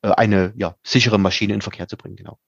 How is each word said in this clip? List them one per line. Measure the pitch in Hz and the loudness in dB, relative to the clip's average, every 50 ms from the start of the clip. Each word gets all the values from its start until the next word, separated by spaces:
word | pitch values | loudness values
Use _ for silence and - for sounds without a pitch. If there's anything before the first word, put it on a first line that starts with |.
| - | 2
äh, | 104 | 0
eine, | 98 - 113 107 101 95 92 92 107 | 2 2 4 4 4 2 2 0 -2
ja, | 117 104 82 - _ _ | -6 -8 -8 -8 _ _
sichere | - - 131 117 113 110 | 0 2 2 2 4 2
Maschine | 101 95 95 - - 107 101 104 | 2 2 2 0 -2 -2 -2 -2
in | 101 | -4
Verkehr | - 98 - - 87 | -6 -8 -10 -12 -12
zu | - - | -12 -14
bringen, | - _ 95 98 | -16 _ -20 -18
genau. | 98 98 - - _ _ | -18 -20 -20 -20 _ _